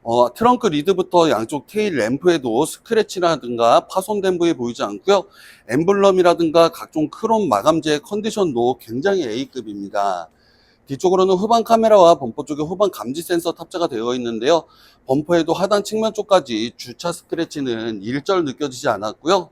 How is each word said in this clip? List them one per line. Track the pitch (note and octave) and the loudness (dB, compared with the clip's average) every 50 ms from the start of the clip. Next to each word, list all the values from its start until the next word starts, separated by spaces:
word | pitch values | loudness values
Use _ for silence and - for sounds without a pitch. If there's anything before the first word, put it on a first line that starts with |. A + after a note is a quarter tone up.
어, | _ A#2 A#2 B2 B2 A#2+ - | _ 0 4 4 4 2 2
트렁크 | - A3 B3 B3 B3 A#3+ | 2 2 2 2 2 0
리드부터 | G3+ D3+ D3 D3 F#3+ F#3+ F3 F3+ - - F3 D#3+ D3+ | -2 -2 0 -2 -2 -2 -2 -2 2 2 4 4 4
양쪽 | A#2 G#2+ - - - C#3 - | 2 -2 -2 -6 -8 -10 -10
테일 | _ - G#3+ G#3 G#3 D#3+ | _ -4 -4 -4 -2 -2
램프에도 | B2+ G#2 A2+ C3 C#3+ - F3+ E3+ D#3 C3 A#2+ G#2+ B2 D#3+ | -2 -2 -2 -2 0 2 0 0 2 -2 -2 0 0 0
스크래치라든가 | D3+ - - _ - A3+ A3 G#3+ - - F#3 F3 E3+ D#3+ C3 B2 A#2+ A#2+ A#2 A#2 A#2 C3+ E3+ - | -2 -4 -14 _ -2 0 0 0 -2 -4 -2 0 0 0 -2 -4 -8 -2 0 4 4 4 4 2
파손된 | - - F#3+ F#3+ - G#3+ G3+ F#3+ F#3+ F#3 E3 | 0 -6 -6 -4 -2 -4 -2 -2 -2 0 2
부위 | E3+ E3+ D#3 | 0 0 0
보이지 | C3+ A#2+ A#2+ A#2 - - | 0 -4 -6 -4 -6 -8
않고요. | G2+ G#2 G2 _ F#3+ G3+ F#3+ F3 _ _ - - - - _ _ - | -8 -8 -6 _ 2 2 2 2 _ _ -20 -20 -20 -20 _ _ -2
엠블럼이라든가 | A2+ C#3+ E3 F#3 G3+ G3+ G3 G3 F#3+ F#3 F3 F3 E3+ E3+ E3+ D#3 D3 E3+ E3 D#3+ | -2 0 2 2 2 4 4 4 4 6 4 4 4 4 0 2 4 4 4 4
각종 | E3 - - - _ D#3+ D3+ D3 | 2 -6 -18 -8 _ -4 -4 -4
크롬 | - - - A3 A3+ A3 G3+ | -4 -6 -2 0 0 0 2
마감재 | D#3+ G#2 G2+ G#2+ D3+ D#3+ D#3+ D3 D#3 D3+ D3 | 2 0 2 4 2 2 2 0 -2 -2 -2
컨디션도 | C#3+ - G3+ G#3+ G3+ A3 G#3 G#3+ F#3+ E3 B2 A#2 A#2+ B2 - - | -4 -8 -8 -6 -6 -4 -2 -2 -2 -2 0 0 0 0 -2 -4
굉장히 | - A2+ A2+ B2+ D#3 G3 G3 F#3+ D3+ | -8 -10 -8 -2 0 0 0 0 -2
A급입니다. | A2+ G#2+ B2+ C#3 C3 _ C3 A2 A2 G#2 G2+ G2 F#2+ G2+ G2+ G2+ G2+ F#2 F2 E2 _ _ _ _ _ _ _ _ _ _ _ _ | -4 -4 -6 -6 -8 _ -12 -10 -10 -10 -10 -12 -6 -4 -2 -2 -2 -4 -6 -10 _ _ _ _ _ _ _ _ _ _ _ _
뒤쪽으로는 | - C#3 C3 - F3+ F#3 F#3 F#3 F#3+ F#3+ | -12 -10 -2 0 2 4 4 4 2 2
후방 | F3+ G3+ A3 A#3 A#3 A3 | 0 2 2 2 0 4
카메라와 | - A3+ A3+ A3 A3 G#3+ G3+ F3 E3+ E3+ | 2 2 2 4 6 6 8 8 8 6
범퍼 | E3+ C#3 A2+ - - C3+ | 4 0 -10 -8 -10 -10
쪽에 | - D3+ C#3 D3+ | -8 -6 -6 -6
후방 | D#3 F#3 F3+ G#3 F#3+ | -6 -2 -2 -2 -2
감지 | - - G#2+ A#2 C3+ D#3+ | -2 -6 -10 -8 -8 -10
센서 | E3 - F3+ E3+ E3 E3+ | -4 -4 -4 -2 -2 -4
탑재가 | D#3+ - E3 _ - E3+ E3+ | -8 -8 -14 _ -6 -6 -4
되어 | E3 C#3 G#2+ A2+ A#2+ B2+ | -4 -4 -4 -4 -4 -4
있는데요. | B2+ A#2+ A#2 A2+ G#2+ A2+ C#3 E3+ D#3+ - _ _ _ _ _ _ _ _ | -4 -4 -6 -6 -2 2 2 2 2 0 _ _ _ _ _ _ _ _
범퍼에도 | - C3 C#3+ D3+ - F3 E3+ D#3+ D#3+ | -2 -2 -2 0 0 0 0 2 0
하단 | D#3+ D3+ F#3 F#3+ G#3+ G3+ G3 | -2 -2 0 0 0 -2 -2
측면 | - G#3+ G#3+ - G#3 F#3+ | -4 -4 -4 -4 -2 -4
쪽까지 | G#3+ G3 _ G3 F#3 - A#2+ A#2 G#2 A2+ A#2+ _ | -6 0 _ 2 2 2 0 -4 -4 -4 -6 _
주차 | _ - - A#2 _ - E3+ | _ -18 -18 -16 _ -8 -8
스크래치는 | E3 - _ _ F3+ E3 E3 D3+ - D#3 C#3 C3 A2+ A2+ A2+ A#2+ A2 G2+ | -8 -8 _ _ -6 -6 -6 -6 -6 -6 -4 -4 -4 -4 -6 -8 -8 -8
일절 | F#2+ A2+ B2+ C#3+ C#3 - G3 F#3 E3 | -8 -6 -6 -6 -2 0 0 0 0
느껴지지 | C#3 A#2+ _ D3+ C#3 B2+ B2 C#3 | -2 -6 _ -8 -8 -8 -4 -4
않았고요. | C3+ A2 F#2+ G#2 G#2+ G#2 _ - D3+ G3 F#3+ E3 D3+ | -4 -2 -2 -4 -8 -8 _ -2 0 0 0 -2 -8